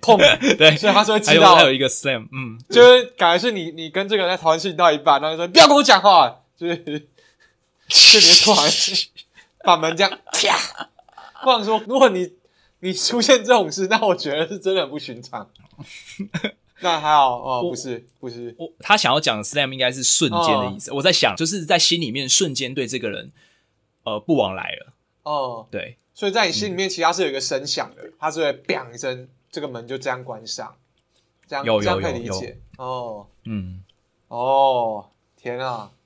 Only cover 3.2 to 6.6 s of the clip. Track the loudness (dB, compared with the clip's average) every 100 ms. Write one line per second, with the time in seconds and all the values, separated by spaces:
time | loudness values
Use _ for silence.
3.2 | 2 2 0 -4 -8 -12 -8 -6 -4 -2
4.2 | -2 -2 0 0 -2 2 2 4 2 2
5.2 | 0 -6 0 6 6 6 6 4 6 6
6.2 | 4 -2 _ _